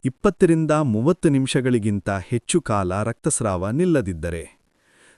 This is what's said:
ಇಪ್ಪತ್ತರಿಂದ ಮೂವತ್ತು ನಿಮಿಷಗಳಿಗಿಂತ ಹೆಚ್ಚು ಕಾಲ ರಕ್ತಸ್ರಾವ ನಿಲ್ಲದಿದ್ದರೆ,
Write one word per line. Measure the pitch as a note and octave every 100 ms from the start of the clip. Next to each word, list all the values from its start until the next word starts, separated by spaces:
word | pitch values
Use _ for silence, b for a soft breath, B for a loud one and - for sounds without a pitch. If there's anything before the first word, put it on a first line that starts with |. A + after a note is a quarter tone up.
| C3+
ಇಪ್ಪತ್ತರಿಂದ | - G#3 G3 F3+ E3 D#3
ಮೂವತ್ತು | D3+ D3+ G#2+ B2+ F3+ E3+
ನಿಮಿಷಗಳಿಗಿಂತ | C#3 C3 C#3+ C3 B2 G#2 G2+ -
ಹೆಚ್ಚು | G2 F2+ A#2+ - F3
ಕಾಲ | - G#2 F#2 F#2
ರಕ್ತಸ್ರಾವ | G#2+ A#2 E3 - A2 F#2 F#2+
ನಿಲ್ಲದಿದ್ದರೆ, | B2 F3+ D3+ G2 E2 E2+ E2 D#2+ _ _ b b b b